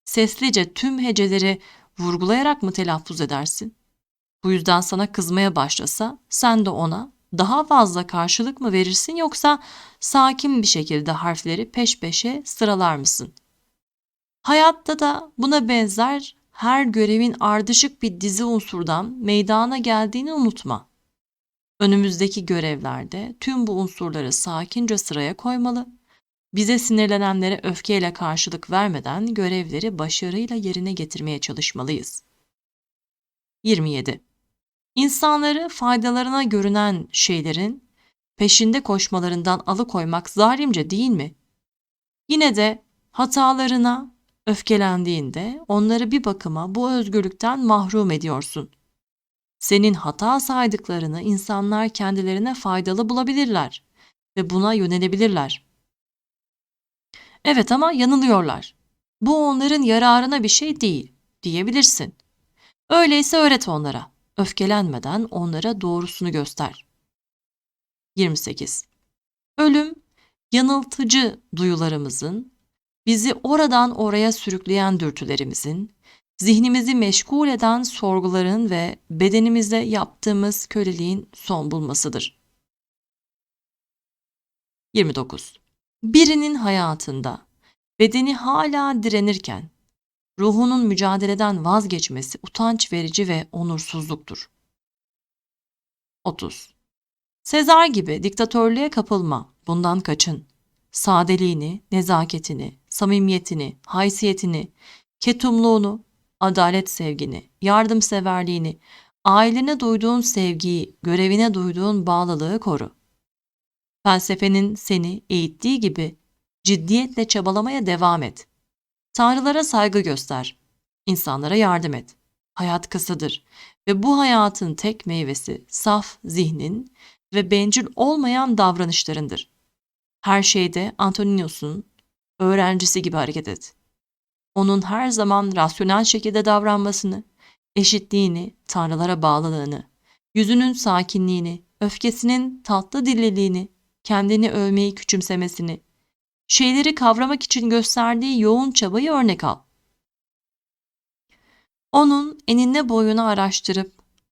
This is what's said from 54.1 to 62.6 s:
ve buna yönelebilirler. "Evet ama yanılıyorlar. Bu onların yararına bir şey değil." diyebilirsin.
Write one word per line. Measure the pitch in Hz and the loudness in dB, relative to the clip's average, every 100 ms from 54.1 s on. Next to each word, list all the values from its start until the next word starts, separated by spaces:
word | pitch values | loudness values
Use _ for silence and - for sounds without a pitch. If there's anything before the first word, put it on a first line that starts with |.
| _ _ - | _ _ -6
ve | 175 | -2
buna | 185 202 | 0 2
yönelebilirler. | 220 180 180 185 190 220 185 135 - _ _ _ _ _ _ _ _ _ _ _ _ _ _ _ - - _ - | 2 2 0 0 2 2 2 -2 -6 _ _ _ _ _ _ _ _ _ _ _ _ _ _ _ -20 -20 _ 2
"Evet | 269 208 | 2 4
ama | 254 320 | 4 2
yanılıyorlar. | 302 247 277 254 202 165 - - _ _ _ _ - | 4 4 4 6 4 2 -4 -10 _ _ _ _ -4
Bu | 226 311 294 | 2 2 2
onların | 269 277 302 | 2 2 2
yararına | 254 226 240 240 254 277 | 4 4 6 4 4 0
bir | 214 | 2
şey | - 302 302 | 2 0 -2
değil." | 220 151 - _ _ _ | -2 -2 -6 _ _ _
diyebilirsin. | 180 165 196 247 269 - 160 - _ _ _ _ | -6 -4 -2 2 2 2 -4 -12 _ _ _ _